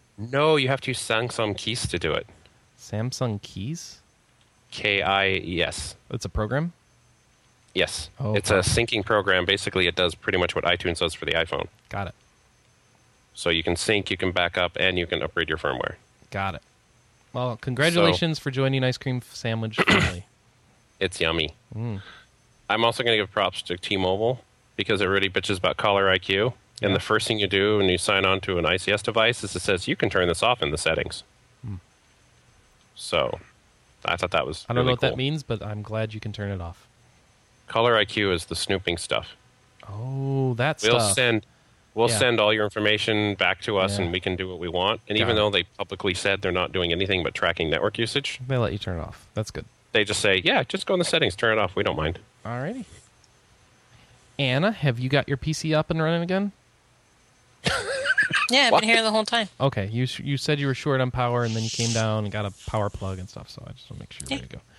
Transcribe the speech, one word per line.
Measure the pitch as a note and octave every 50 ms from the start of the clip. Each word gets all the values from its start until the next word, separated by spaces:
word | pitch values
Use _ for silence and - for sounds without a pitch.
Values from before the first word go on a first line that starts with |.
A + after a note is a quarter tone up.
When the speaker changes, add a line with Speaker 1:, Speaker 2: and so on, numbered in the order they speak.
| _ _ _
Speaker 1:
No, | - G#2 A#2+ C3 C#3 D3 D#3+ D#3
you | D3 C3 B2+
have | C3+ B2+ -
to | -
use | B2+ -
Samsung | - - A2+ A2 A#2+ A#2 - - A2+ G#2 G2
Keys | - - G#2+ A2 - - -
to | - E2+
do | - D#2+ D2
it. | - - - - - _ - _ _ _ _ _ _
Speaker 2:
Samsung | - - - G#2+ A2+ B2+ - - C3+ A#2+ G#2+ G2+ -
Keys? | - - G#2+ F#2+ B2+ E3 E3+ - - - - _ _ _ _ _ _ _ _ _ _ _ _ _ _
Speaker 1:
K | - - - G#2 G2+ G2 -
I | F2+ G2 G2 G2 G2
E | F#2+ F#2 - - F2 E2+ E2
S. | C#2+ - - - - - - _ _
Speaker 2:
It's | - A2+ -
a | F2+
program? | - A2 G#2+ G#2+ B2 C#3+ E3 F3 - _ _ _ _ _ _ _ _ _ _ _ _ _ _ _ _ _ _ _ _
Speaker 1:
Yes. | F#2 E2+ - - - - - - -
Speaker 2:
Oh, | C3+ G#2+ G#2+
Speaker 1:
It's | G#2 - -
Speaker 2:
wow. | G#2+ F#2+
Speaker 1:
a |
syncing | F#2 - - B2 A#2 - - G#2+ F#2+
program. | - A2+ G#2 F2+ G2 F#2 F#2 F2+
Basically, | F#2 G2 G2 - G#2 - F#2+ F2+
it | F2 E2
does | - F#2 E2+ E2
pretty | - - - F#2+ F#2
much | F2+ E2+ -
what | E2+ -
iTunes | E2+ F2 E2+ - F2 E2+ -
does | F2+ E2 -
for | - D#2
the | D2+ -
iPhone. | E2 E2 - - - - - - _ _ _
Speaker 2:
Got | - G2+ G2 E2+
it. | - _ _ _ _ _ _ _ _ _ _ _ _ _ _ _ _ _ _ _ _ _ _ _ _
Speaker 1:
So | - - F2
you | E2+ E2 D#2+
can | F2 F2
sync, | - - - A2 G2+ F#2 -
you | G2
can | - G2 F#2 F2
back | F#2 F2 E2+ - F#2
up, | F2+ F2 - -
and | F#2 F#2 F#2 F2+
you | F2
can | E2 F2 D#2+ -
upgrade | E2 - F2 E2 D#2
your | D#2+ D#2
firmware. | - D#2+ C2 B1 - - - - _ _ _ _ _ _
Speaker 2:
Got | - G2 G2 G2 E2+
it. | - - _ _ _ _ _ _ _ _ _ _ _ _ _ -
Well, | B2 B2 B2+ A#2 -
congratulations | - C3+ B2 A#2 D3 E3+ F3 - G2+ - F2+ F2 F3 E3 D#3 -
Speaker 1:
So | -
Speaker 2:
for | C#3+
joining | B2+ C3 C3+ C3+ C3+ C3+ C3
Ice | B2+ B2 -
Cream | - C3+ B2+ B2 - - -
Sandwich | - - A#2 A2+ A2+ A2+ A2 G#2
Speaker 1:
<clears throat> | - -
Speaker 2:
Family. | - - - - E2+ F2 F2 - - _ _ _ _ _ _ _ _ _ _ _ _ _ _
Speaker 1:
It's | G2 F#2 - -
yummy. | E2 D#2+ E2 E2+ D#2 D2+ - - _ _ -
Speaker 2:
Mm. | G#2+ A2+ A#2+ G#2+ F#2+ - - - - - _ _ _ _ _ _ _ _ -
Speaker 1:
I'm | G2+ A2 A#2
also | A#2 A2 - B2
gonna | A#2+ A2+
give | G#2+ G2+ F#2
props | - G#2+ G2 G2 - - -
to | - F2+
T-Mobile | F2 - - G#2 F#2+ F#2+ F2+ F#2+ G2+ A2 A#2 C3 B2 - _ _ _ _ _ _
because | - G2+ - A2 G2
it | G#2
really | F#2 G2 G2 G2 F#2+
bitches | F2+ G2 F#2+ - G2+ F2+
about | F2+ F2+ -
Caller | - - G#2+ G2+ G2 G2 F#2+
I | F#2 F#2
Q. | - - F#2+ G2 A2 B2+ B2 - _ _ _ - -
And | G2+
Speaker 2:
Yeah. | G2
Speaker 1:
the | F#2+
first | - - A2 G#2+ - -
thing | A2+ G#2+
you | G2+
do | F#2 G2 G2 G2 G#2 G#2+ G#2
when | G2 F#2
you | F#2 F2
sign | - - G2+ F#2+ F#2+
on | F#2 F#2+ F#2+
to | - - F#2 F2
an | E2
I | D#2 F2+ F#2+
C | - -
S | G2+ G2+ -
device | - G#2+ A2+ A2 A#2 A#2+ - -
is | G2+ -
it | A2+
says, | - - G2 F#2 -
"You | - -
can | - - G#2
turn | - G2 F2+
this | F2 E2+ - -
off | A#2 B2 - -
in | C#2+ D2+
the | D2+
settings." | - D#2+ D#2+ D#2 - - - - - _ _ _ _ _ _ _ -
Speaker 2:
Hmm. | A#2 G2 F2+ - _ _ _ _ _ _ _ _ _ _ _ _ _ _ _ _ _ _ _ _ _ _
Speaker 1:
So | - - - - E2 C2+ A#1 - - - - _ _ _ _ _ _ _ _ _ _ -
I | - E2+
thought | E2+ - F2+ -
that | D#2+ C2
was | C2+ D2+ - - -
Speaker 2:
I | A#2+
don't | B2
Speaker 1:
really | B2 B2+
Speaker 2:
know | B2
what | A#2+ -
that | B2+
Speaker 1:
cool. | - B2+
Speaker 2:
means, | C3 C#3 D#3 D#3 C3+
but | - A#2 G#2 -
I'm | G#2+ G#2+ G#2 G#2
glad | - G#2+ A2 A2 G#2+ G#2+
you | G#2+
can | - G#2+ G2+
turn | - G#2 G2
it | G2 F#2
off. | F2 E2+ E2+ - - _ _ _ _ _ _ _ _ _ _ _ _ _ _ _ _ -
Speaker 1:
Caller | - A2+ A#2 B2 A#2
I | A2 G#2
Q | G#2 - A2 G#2 G2 F2+
is | E2 -
the | - F2
snooping | - - - G2 F#2 F#2 - F2
stuff. | E2+ - - B1 A1 - - - - _ _ _ _ _ _ _ _ - -
Speaker 2:
Oh, | G2+ G#2+ A#2+ C3 C3+ C3+ C3+ C3+ C3+ C3+ C3+ C3 B2
that | A#2 B2 D3+ D3+ - -
Speaker 1:
We'll | A2 A#2+ A#2+
Speaker 2:
stuff. | A2 G2+ F#2+
Speaker 1:
send, | - B2+ A#2+ A2+ G#2+ - _ _ _ _ _ _ _ _ _ _
we'll | G#2+ A#2 A#2
Speaker 2:
Yeah. | A#2 G#2
Speaker 1:
send | B2+ B2 A#2 A2
all | G#2 G#2+ A2
your | G#2+ G#2
information | G2+ - G#2+ G#2 G#2 G#2+ G#2 - - G#2+ G#2+ G#2 G#2 G2+
back | - F#2+ F2+ F#2+ - -
to | - G#2+ F#2+
us, | F#2 G2 G2+ G2+
Speaker 2:
Yeah. | F#2
Speaker 1:
and | E2+ F2
we | F#2+
can | - G2 F#2
do | F2 F#2 F#2
what | F2+ E2
we | F2 E2+
want. | E2+ F2+ F#2 G2+ A2 G#2 - -
And | G#2 A2
Speaker 2:
Got | A2
Speaker 1:
even | G#2+ A2+
Speaker 2:
it. | G#2+
Speaker 1:
though | G#2 G#2+
they | G2+ F2+ F2
publicly | - _ - G2+ - G2 F#2 - G2+ F2
said | - - G2+ G2 F#2+ G2
they're | F#2+ F2
not | F#2 F2+ - -
doing | F#2+ F2 E2+ E2
anything | E2+ F#2+ F#2+ G2 F2+ E2
but | - -
tracking | - - E2+ E2+ - E2 D#2
network | D#2+ C#2+ - G#2+ - -
usage, | A#2 A2 - C#3+ C#3 - - - B2+
Speaker 2:
They | B2+ C3+
let | B2 A2+ D#2 F2+
you | G#2
turn | - F#2 F2+ E2
it | D#2+
off. | E2 E2 - - - _
That's | - A2 -
good. | - - - - _ _ _ _ -
Speaker 1:
they | A2 G#2
just | G2 G2+ -
say, | - G#2 F#2+ F#2+ G#2
"Yeah, | F3 C4 G#3+ B2+
just | - - G3 -
go | - G3
in | F3+
the | E3+
settings, | - - E3 D#3 G#2 -
turn | - - A2+ A2
it | A2
off. | G#2 F2 -
We | G2 G2+
don't | G2+ C#2
mind." | C2+ D#2 D#2+ E2+ - - _ _ _ _
Speaker 2:
Alrighty. | G#2+ A#2+ B2 C3+ E3+ A#3+ C4+ G#3 - - - - - _ _ _ _ _ _ _ _ _ _ _ _ _ _ _ _ - - - _ - _ _ _ _ -
Anna, | C#3+ B2+ B2+ C#3 F3 G#3+
have | A3 - D3+ C#3+ A#2 A#2+
you | B2+ C3
got | C#3+ C#3+ B2+ -
your | C#3+ C3
P | - D3+ D#3
C | - - D#3 D#3
up | D3+ D#3 -
and | E3+ D#3+ D#3+
running | D#3+ E3+ E3+ E3+
again? | F3 F#3 F#3+ G3+ G3+ - _ _ _ _ _ _ _ _ _ _ _ _ _ _ _ _ _ _ _ _ _ - - - - G#4 G#4+ C#5 C5+ C5+ C#5+ - - - - - - - -
Speaker 3:
Yeah, | A#3+ C4+ C#4
I've | A#3 -
Speaker 1:
What? | D#3
Speaker 3:
been | G#3+ A3
here | A#3 A3+ A3+
the | A3
whole | G#3+ A3 G#3+
time. | - A#3+ A#3 G#3+ F#3 - _
Speaker 2:
Okay, | B2+ C#3 - A2 F#2+ G#2
you | A2 A#2+ B2+
s-, | B2 - -
you | - C#3 C#3+ C3
said | - - D3+ C#3+
you | C#3+
were | C#3 C3
short | - - D3+ C3+ C3 B2+
on | B2+
power, | A#2+ B2+ B2 B2 A#2+ A#2+ A#2+
and | A2+ A2
then | A2+ A2+
you | A2+
came | - - A#2 A#2 A#2
down | A2+ A2 A2 G#2+ A2 G#2+
and | G2+ G2
got | G#2+ G#2
a | G2+ - - -
power | - - A2 G2+ G2+
plug | - - G2+ F#2+ F#2+ F#2
and | F#2 -
stuff, | - - - -
so | - - -
I | - -
just | - - -
wanna | - -
make | - - -
sure | - - -
you're | C4+ -
Speaker 3:
Yeah. | -
Speaker 2:
ready | -
to | -
go. | - - _ _